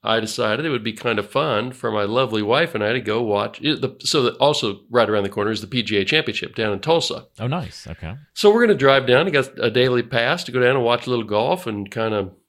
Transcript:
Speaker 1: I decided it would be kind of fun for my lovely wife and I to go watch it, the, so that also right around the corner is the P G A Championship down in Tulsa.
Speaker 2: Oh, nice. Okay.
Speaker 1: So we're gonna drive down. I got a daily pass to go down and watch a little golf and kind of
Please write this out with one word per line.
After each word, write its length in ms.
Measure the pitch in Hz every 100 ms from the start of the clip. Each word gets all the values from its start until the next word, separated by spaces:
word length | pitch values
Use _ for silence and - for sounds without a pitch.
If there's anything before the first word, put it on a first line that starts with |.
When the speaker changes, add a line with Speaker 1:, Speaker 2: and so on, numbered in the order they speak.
| 117
Speaker 1:
I 140 | 113
decided 480 | 110 - 110 113 160
it 20 |
would 140 | 123
be 100 | 110
kind 240 | 110 123 107
of 140 | 104
fun 400 | 135 156 107 123
for 200 | 127 117
my 120 | 107
lovely 400 | 101 117 127 110
wife 320 | 104 131 170 113
and 80 |
I 100 | 104
to 80 | 127
go 220 | 113 110
watch 360 | 117 101 107 -
it, 220 | 147 147
the, 160 | 131 -
so 200 | - 160
that 140 | 120 -
also 460 | 139 147 110 101 _
right 180 | 120 107
around 140 | 107
the 60 | 98
corner 200 | 101 104
is 120 | 110
the 60 | 101
P 140 | 127
G 160 | 101 104
A 80 | 95
Championship 480 | 156 151 101 78
down 200 | - 110
in 60 | 98
Tulsa. 460 | 147 165 - - - -
Speaker 2:
Oh, 80 | 120
nice. 400 | 170 - - -
Okay. 260 | 80 80 120 151 -
Speaker 1:
So 180 | 208
we're 80 | 220
gonna 160 | 233 160
drive 300 | 139 135 123
down. 180 | 123 185
I 60 |
got 180 | 147 131 -
a 120 | 120
daily 320 | 113 127 123
pass 400 | 120 127 120 175
to 80 | -
go 80 | 127
down 160 | 123 135
and 100 | 117
watch 220 | 120 127
a 20 |
little 160 | 123 104
golf 400 | 104 127 180 175
and 240 | 104 98
kind 240 | 117 110
of 180 | 107 92 _